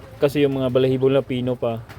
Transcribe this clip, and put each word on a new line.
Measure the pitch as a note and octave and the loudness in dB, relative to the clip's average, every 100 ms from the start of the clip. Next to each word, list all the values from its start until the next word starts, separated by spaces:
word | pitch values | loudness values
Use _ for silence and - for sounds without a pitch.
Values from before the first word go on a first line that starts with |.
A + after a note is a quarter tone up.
| - - | -16 -2
kasi | C#3+ D3 | -2 2
yung | C#3 C3+ | 0 0
mga | C3 | 0
balahibo | C3 C3 C3 C3 | 2 2 2 2
na | C3+ | 2
pino | B2 B2+ B2+ B2 | 0 -4 -4 -4
pa, | A#2+ A2+ A#2 | -4 -6 -10